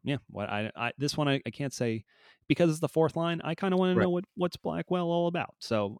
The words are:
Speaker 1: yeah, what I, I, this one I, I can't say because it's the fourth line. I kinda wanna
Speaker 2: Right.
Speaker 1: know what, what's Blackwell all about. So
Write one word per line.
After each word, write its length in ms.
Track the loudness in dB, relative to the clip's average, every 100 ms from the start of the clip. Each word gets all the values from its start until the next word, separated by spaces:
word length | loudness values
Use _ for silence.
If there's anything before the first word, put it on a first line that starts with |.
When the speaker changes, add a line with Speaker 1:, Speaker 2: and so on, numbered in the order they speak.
Speaker 1:
yeah, 140 | -6 -6 -6
what 200 | -8 -6
I, 220 | -4 -4 -4
I, 180 | -6 -2
this 200 | -4 0
one 100 | 0
I, 120 | 0 -2
I 60 |
can't 220 | -6 -8
say 320 | -2 -2 -2 -6 _ -20 -16 -4
because 240 | 2 4
it's 80 | 2
the 80 | 0
fourth 260 | 2 2 2
line. 240 | -2 -2
I 120 | -4 -2
kinda 220 | 2 4
wanna 180 | 4 4
Speaker 2:
Right. 20 |
Speaker 1:
know 140 | 2
what, 140 | 0 -4 -2
what's 220 | -2 -2
Blackwell 500 | -6 -4 -2 -2 0
all 160 | 2 2
about. 280 | 0 -6 -8
So 380 | -2 0 0 -4